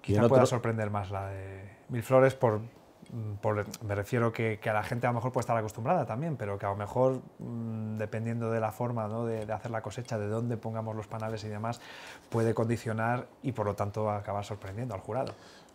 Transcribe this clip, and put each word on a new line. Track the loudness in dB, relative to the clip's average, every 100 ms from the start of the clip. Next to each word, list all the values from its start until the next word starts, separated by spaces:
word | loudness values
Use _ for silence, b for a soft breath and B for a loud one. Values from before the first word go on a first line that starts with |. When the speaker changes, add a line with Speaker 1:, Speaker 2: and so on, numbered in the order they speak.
Speaker 1:
Y | 2
Speaker 2:
Quizá | 6
Speaker 1:
en | 8
Speaker 2:
pueda | 8
Speaker 1:
otro | 8 4
Speaker 2:
sorprender | 0 0 0
más | -2 -2
la | -4 -6
de | -8 -10 -12 -16 -18 -8
Mil | -6
Flores | 6 8 8 6
por, | 4 2 -2 -14 -20 -20 -12 -8 -6 -2
por, | 0 0 -2 -6 -4
me | -2
refiero | 0 2 2
que, | 2 0 0
que | 0
a |
la | 0
gente | 0 0 0
a |
lo | 2
mejor | 0
puede | 0
estar | 2 0
acostumbrada | 0 -4 0 0 0
también, | -2 -4 -4
pero | -4 -2
que | -2
a |
lo | -2
mejor, | -2 2 4 2 -4 -12
mm, | -10 -6 -6 -4 -4 -4
dependiendo | -4 -4 -2 -2 0
de | 0
la | 0
forma, | -2 -4 -2 -4
¿no? | -2 -2
de, | -2 -4
de |
hacer | -6 -4
la | -6
cosecha, | -6 -8 -4 -2
de | -2
dónde | -2 -2 -2
pongamos | -4 -4 -4 -6
los | -6
panales | -6 -6 -6 -6
y |
demás, | -4 -4 -6 B B B B -2
puede | 2 4
condicionar | 4 2 0 -2 -2 0 0 -4 -8
y | -6
por | -2 0
lo | 0
tanto | -2 0 0
acabar | 0 -2 -4 -4
sorprendiendo | -8 -8 -6 -6
al | -6
jurado. | -4 -4 -4 -6 B B B